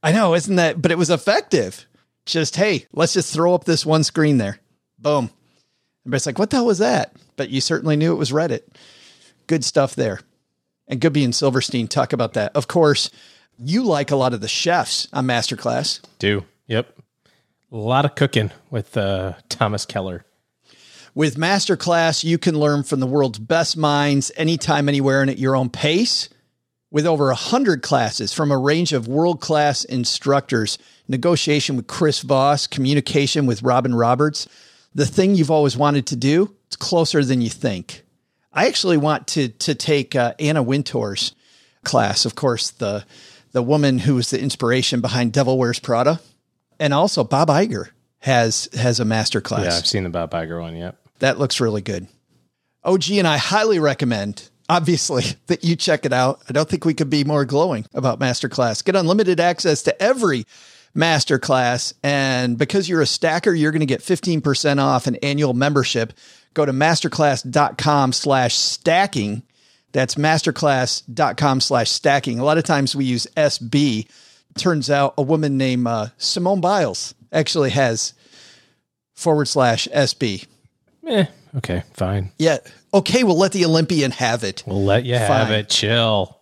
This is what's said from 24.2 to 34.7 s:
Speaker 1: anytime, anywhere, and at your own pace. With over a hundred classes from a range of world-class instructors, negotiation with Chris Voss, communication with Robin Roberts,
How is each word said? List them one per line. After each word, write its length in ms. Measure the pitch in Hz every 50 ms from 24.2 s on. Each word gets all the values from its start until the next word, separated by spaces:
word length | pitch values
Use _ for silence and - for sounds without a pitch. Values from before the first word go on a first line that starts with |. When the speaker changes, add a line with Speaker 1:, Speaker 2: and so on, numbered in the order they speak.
| 135 - -
Speaker 1:
anytime, 520 | - 160 160 170 160 - - 151 147 143 143
anywhere, 340 | 143 139 135 135 135 139
and 80 | 135 135
at 80 | 135 -
your 180 | 131 131 131
own 140 | 131 131 123
pace. 580 | - - - 147 160 185 240 - - - - - _ _ _ _ _ _ _ _ _ _ _ _
With 140 | - 147 151
over 240 | 170 160 147 143 135
a 60 | 127
hundred 460 | - - - 226 254 277 214 170 131
classes 500 | - - 147 127 117 104 - - 110 98
from 180 | - - 156 147
a 80 | 143 135
range 340 | 131 139 151 165 175 160
of 140 | 156 131 113
world-class 800 | 113 131 147 165 175 175 - - - 160 147 147 147 139 - -
instructors, 920 | - 131 127 120 - - - - 139 139 139 135 - 127 113 107 101 - - _ _ _ _ _
negotiation 680 | - 131 127 120 175 175 147 - - 147 147 - - 143
with 100 | 123 110
Chris 340 | - - - 170 156 139 -
Voss, 460 | - 127 143 131 135 143 143 143 -
communication 800 | - - - 131 131 143 147 131 - - 143 139 131 - 156 143
with 160 | 127 113 104
Robin 320 | 117 127 123 123 120 131 123
Roberts, 540 | 117 117 117 127 127 147 151 147 - - - _ - - -